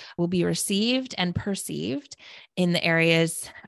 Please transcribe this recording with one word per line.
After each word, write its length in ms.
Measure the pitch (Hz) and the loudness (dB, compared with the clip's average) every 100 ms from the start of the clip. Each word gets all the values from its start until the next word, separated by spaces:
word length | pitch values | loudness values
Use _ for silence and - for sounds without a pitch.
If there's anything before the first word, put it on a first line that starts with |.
| - - | -12 -4
will 120 | 175 | 0
be 160 | 180 | 2
received 680 | 170 165 - 196 226 254 262 - | 0 0 0 0 2 0 -2 -4
and 160 | 180 | -4
perceived 840 | 175 208 190 - 147 175 277 - - - - - - | -2 -4 -4 -6 -6 -4 -4 -8 -18 -20 -20 -10 0
in 160 | 180 | 2
the 120 | 175 | 2
areas 640 | 170 165 165 165 165 - - - | 2 4 6 4 4 0 -10 -16